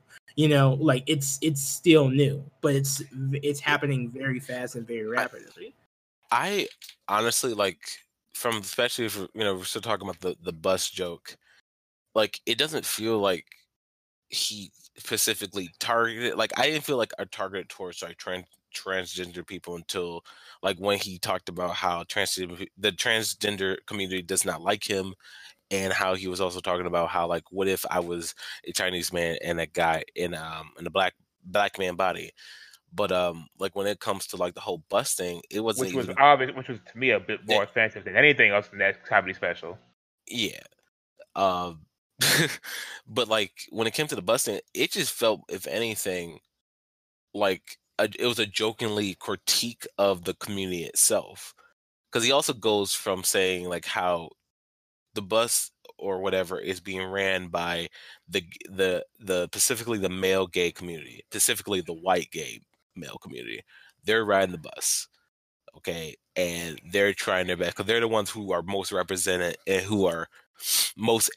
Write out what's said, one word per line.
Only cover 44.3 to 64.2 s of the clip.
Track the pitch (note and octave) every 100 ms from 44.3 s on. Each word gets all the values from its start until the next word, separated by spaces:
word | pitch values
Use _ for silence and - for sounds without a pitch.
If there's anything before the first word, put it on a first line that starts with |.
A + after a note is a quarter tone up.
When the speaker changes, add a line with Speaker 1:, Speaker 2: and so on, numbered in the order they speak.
| B2
Speaker 2:
thing, | - G2 -
it | - -
just | G#3+ C3
felt, | - A2+ G2+ -
if | F#2 D2
anything, | F2+ A#2 G#2+ G2+ F2+ E2+ - _ _ _ _ _ _ _ _ _
like | G2+ G2+ F#2 - - _ -
a, | G#2 -
it | A#2+
was | A#2
a | G#2
jokingly | F#2+ A2 A2 A#2 G#2 G2+ F2+
critique | - F#2+ - - A#2 A2+ - -
of | G2+ F#2 F2+
the |
community | F2+ - G2 F#2+ F2+
itself. | D#2+ - - G#2 - - - - _ _ _ _ _
'Cause | B2 A#2+
he |
also | C#3 D#3
goes | B2 A2 G#2 G2
from | - - F#2
saying, | F2+ G2+ F#2 F2+ F2+
like, | F2 -
how | - F2+ F2 E2 - _ _ _ _ _ _ _
the | G#2+
bus | F#2+ A2 A#2 - - _ - -
or | G2 F#2
whatever | F#2+ F#2+ F2 F#2
is | - F2
being | F#2+ F#2 F#2+
ran | G2 G2 F#2+ F2+
by | F2 F2 E2+ E2 - - - -
the, | F#2+ E2+ - -
the, | F#2+ F#2+ F2+ - _
the, | G2+ F2+ F2
specifically | - - A#2 A2+ G#2+
the | F#2+
male | F#2 F#2+ F#2+ F#2
gay | F2+ F2
community, | - F2 E2 - - -
specifically | G#2 - A2+ - G2
the | E2
white | E2 F2+ F2+ -
gay | E2 C2 A1 _ _ _ -
male | D2 -
community. | - B1 A#1 A1 - - - _
They're | - A2